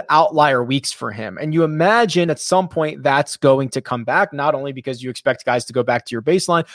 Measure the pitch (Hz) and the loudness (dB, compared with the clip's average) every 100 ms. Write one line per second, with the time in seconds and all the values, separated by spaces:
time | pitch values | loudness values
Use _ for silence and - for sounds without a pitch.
0 | - 151 156 151 147 127 123 135 - - | 4 4 4 4 4 4 0 -2 -4 -8
1 | 117 107 107 92 156 160 160 156 180 226 | -10 -8 -10 -8 -2 0 0 2 2 4
2 | 226 175 170 151 - 185 180 - 156 147 | 2 2 0 -2 0 0 0 -2 -4 -2
3 | 139 139 143 - 143 135 131 135 - 123 | 0 0 0 0 2 4 0 -6 -6 -6
4 | 113 156 196 143 147 147 139 131 127 123 | -2 0 0 -2 -2 -2 -4 -10 -8 -8
5 | 127 120 139 123 - 123 - 123 123 120 | -10 -4 -2 -2 0 -2 -2 -4 0 -2
6 | - 117 131 180 180 170 165 | -4 -6 0 0 2 0 -2